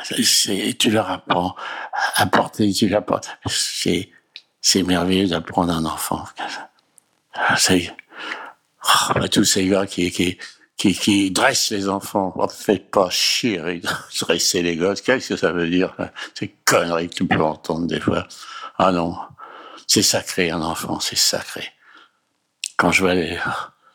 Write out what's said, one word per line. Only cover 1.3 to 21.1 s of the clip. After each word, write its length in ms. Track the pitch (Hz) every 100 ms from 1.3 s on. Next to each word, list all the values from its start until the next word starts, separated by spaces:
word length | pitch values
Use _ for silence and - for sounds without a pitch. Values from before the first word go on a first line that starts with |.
| 90 90 - - - - - - -
à 100 | 104
porter, 460 | - 92 - 107
tu 140 | 92 104
leur 140 | 104
apprends. 200 | - - - - -
C'est, 640 | - - - 92 87 101 _ _ - - _
c'est 200 | - 98
merveilleux 460 | 90 90 90 92 95
d'apprendre 440 | 82 - 95 87
un 140 | 82 80
enfant. 380 | 78 - 80 - - - - - _ _ _ _ _ _ -
Ah, 200 | - -
c'est, 400 | - 92 - - - - - - - - _ _
ah, 320 | - - -
bah, 140 | - -
tous 160 | -
ces 240 | 101 101 95
gars 180 | 98 98
qui, 240 | - 87
qui, 300 | - 90 92 - - _ -
qui, 200 | 104 87
qui 340 | - 101 98
dressent 400 | 90 127 127 -
les 180 | 107 98
enfants. 460 | 98 - 104 95 -
Oh, 120 | 101
faites 420 | - - 101 -
pas 220 | 107 92
chier, 500 | - - - 123 92 80 87
ils 120 | - -
<laughs> 200 | - -
dresser 420 | - 87 - 95
les 120 | 87 82
gosses. 260 | 90 98
Qu'est-ce 280 | - 127 -
que 60 | 98
ça 160 | 90
veut 180 | 87 85
dire, 240 | 90 92 - - - -
ces 220 | - 104 - -
conneries 440 | 110 85 85 85
que 60 | -
tu 100 | 90
peux 160 | 82
entendre 420 | 78 78 - 82 85
des 140 | 78
fois ? 280 | - 82 - - - - - -
Ah 120 | 92
non, 240 | 90 85 85 - - - - - - -
c'est 160 | 110
sacré, 480 | 98 104 - - 87
un 140 | 82
enfant, 360 | 82 80 - 85
c'est 160 | -